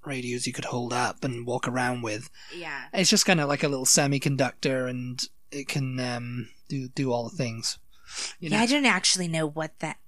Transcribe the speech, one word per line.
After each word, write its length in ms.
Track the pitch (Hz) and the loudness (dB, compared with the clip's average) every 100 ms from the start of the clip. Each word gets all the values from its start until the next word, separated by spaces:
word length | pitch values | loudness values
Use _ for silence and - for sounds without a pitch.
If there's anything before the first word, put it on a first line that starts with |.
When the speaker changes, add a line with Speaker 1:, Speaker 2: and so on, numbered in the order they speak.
| - | -6
Speaker 1:
radios 400 | 135 123 123 123 | -6 -2 -2 -2
you 60 | |
could 120 | 123 123 | -4 -4
hold 280 | 123 120 | -4 -2
up 300 | 123 120 - | 0 0 -2
and 220 | 139 120 120 | -4 -4 -2
walk 220 | 123 - | -2 0
around 340 | 123 123 123 | 0 0 0
with. 260 | 117 107 127 - - 175 | -2 -4 -8 -18 -16 -12
Speaker 2:
Yeah. 300 | 165 143 123 | -10 -10 -6
Speaker 1:
It's 160 | 175 180 | 2 4
just 160 | 208 - | 6 6
kinda 200 | 175 143 | 6 4
like 180 | 143 | 2
a 40 | 151 | 2
little 180 | 139 131 | 0 4
semiconductor, 1040 | - 143 139 143 139 131 - 147 131 127 | 4 6 2 2 2 0 0 -2 0 -2
and 320 | 127 123 123 - - - | -4 -6 -6 -8 -10 -12
it 160 | 143 135 | -12 -4
can, 320 | 151 135 127 | -2 -2 -2
um, 500 | 127 120 120 120 110 - - | -2 -2 -4 -8 -8 -12 -6
do, 180 | 143 127 | -6 -4
do 220 | - 135 | -2 0
all 160 | 120 117 | 2 -2
the 60 | 175 | -4
things. 420 | 127 113 110 - - - - - - - | -4 -2 -6 -6 -12 -20 -14 -8 -8 -8
You 100 | 165 | 0
Speaker 2:
Yeah, 80 | 208 | 2
Speaker 1:
know? 60 | |
Speaker 2:
I 20 | 233 | 4
don't 180 | 285 269 | 4 4
actually 420 | 185 - 185 175 | 4 4 2 2
know 180 | 160 156 | 0 0
what 320 | 151 156 - | -2 -6 -6
that 180 | 160 - | -8 -8